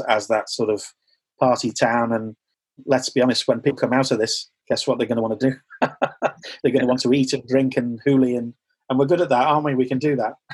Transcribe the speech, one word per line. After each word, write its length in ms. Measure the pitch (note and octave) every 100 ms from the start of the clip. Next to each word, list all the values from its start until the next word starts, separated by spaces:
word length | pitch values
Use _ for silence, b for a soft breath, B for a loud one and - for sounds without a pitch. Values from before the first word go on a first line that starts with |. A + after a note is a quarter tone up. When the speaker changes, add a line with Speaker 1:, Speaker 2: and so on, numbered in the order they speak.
| A2
Speaker 1:
as 200 | G#2+ G2+
that 220 | G#2+ -
sort 200 | - G#2+
of 240 | G#2 - _ _ _ _ -
party 340 | C3 A#2 A#2
town. 420 | - A#2 A#2 A#2
And 220 | A2+ A2 G#2+ _ _ _ - C#3
let's 240 | C3 -
be 120 | C3+
honest, 240 | B2+ A#2+ -
when 140 | A#2
people 180 | C#3+ C3+
come 160 | A#2+
out 180 | B2+ C3
of 80 | A2
this, 300 | A2 - - _ -
guess 180 | C#3 -
what 100 | A#2+
they're 100 | A#2
gonna 140 | A#2
wanna 140 | A2+ G#2+
do? 180 | C3 C3 _
<laughs> 140 | -
They're 920 | - - - - - - - - C3+
gonna 120 | B2+
Speaker 2:
Yeah. 20 | B2
Speaker 1:
want 160 | B2+
to 120 | A#2+
eat 200 | C#3 C3
and 140 | C3 A#2+
drink 300 | C3+ C3 C3
and 220 | A#2+ A#2 C#3+
hoolie, 320 | C3+ B2+ B2
and, 160 | A#2 - _ _ -
and 100 | C3
we're 60 | C#3+
good 160 | F3
at 80 | E3
that, 180 | A#2+ D3+
aren't 180 | D3+ D3+
we? 100 | B2+
We 120 | B2+
can 120 | C3
do 160 | D3 C3
that. 200 | A2 - -